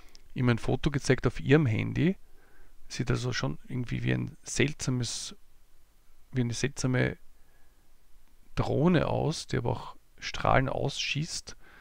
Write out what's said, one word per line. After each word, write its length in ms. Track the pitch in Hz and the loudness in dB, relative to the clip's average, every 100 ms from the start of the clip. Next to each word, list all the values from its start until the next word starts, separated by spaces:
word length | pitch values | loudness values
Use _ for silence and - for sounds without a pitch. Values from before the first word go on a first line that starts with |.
| - - - | -16 -18 -10
ihm 140 | - 123 | 0 4
ein 100 | 117 | 4
Foto 320 | - 131 160 | 2 2 2
gezeigt 360 | 139 - 127 123 | 0 2 4 2
auf 140 | - | 0
ihrem 260 | - 147 135 | 6 6 6
Handy. 500 | 107 113 113 160 196 - - - - - - - | 2 0 2 2 2 -6 -18 -18 -16 -14 -12 -8
Sieht 180 | - 123 | -4 0
also 220 | 123 123 | 0 -2
schon 240 | 117 135 - - | -2 -2 -4 -6
irgendwie 340 | 127 123 123 | -6 -4 -2
wie 100 | 120 | 0
ein 240 | 123 120 - | 0 -2 -8
seltsames, 920 | - - 143 - - 127 117 - - - - - - - - - - - - | -4 2 2 2 -2 0 -2 -4 -8 -12 -18 -20 -20 -20 -20 -20 -20 -20 -4
wie 120 | 127 | -2
eine 100 | 120 | 0
seltsame 640 | 113 139 - 127 127 127 - - - - - - - - - - - - - - | 0 -4 -2 0 2 2 0 -12 -18 -20 -20 -20 -20 -20 -20 -18 -18 -18 -20 -6
Drohne 520 | - 107 117 170 170 - | -2 0 2 4 4 4
aus, 400 | 117 135 - - | 2 0 -2 -4
die 100 | 127 | -2
aber 140 | 120 | -2
auch 260 | 117 - - - - | -4 -6 -16 -20 -14
Strahlen 500 | - - 104 117 135 | -10 -2 4 4 4
ausschießt. 880 | - 139 - - 139 165 - - - - - | -2 -4 -4 -4 -4 -4 -8 -10 -16 -18 -20